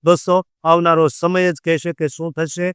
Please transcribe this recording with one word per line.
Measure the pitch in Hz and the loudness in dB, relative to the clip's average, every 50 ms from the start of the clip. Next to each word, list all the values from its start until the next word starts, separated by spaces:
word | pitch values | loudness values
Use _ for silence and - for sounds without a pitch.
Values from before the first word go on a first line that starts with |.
| - | 4
દોસ્તો, | 160 175 165 - - 180 185 180 _ _ _ _ | 2 2 2 2 0 0 0 0 _ _ _ _
આવનારો | 160 165 170 170 170 165 160 160 151 | 2 2 2 4 2 4 4 2 0
સમય | - - - 175 180 185 180 180 165 | 0 -2 -2 -2 0 2 0 0 -2
જ | 139 _ | -2 _
કહેશે | 165 165 170 - 170 160 | -2 -2 -2 -2 -6 -6
કે | _ 160 147 | _ -4 -6
શું | - - 160 165 139 | -4 -6 -10 -8 -6
થશે | - 165 156 - 180 175 180 180 | -6 -6 -6 -4 -6 -6 -6 -6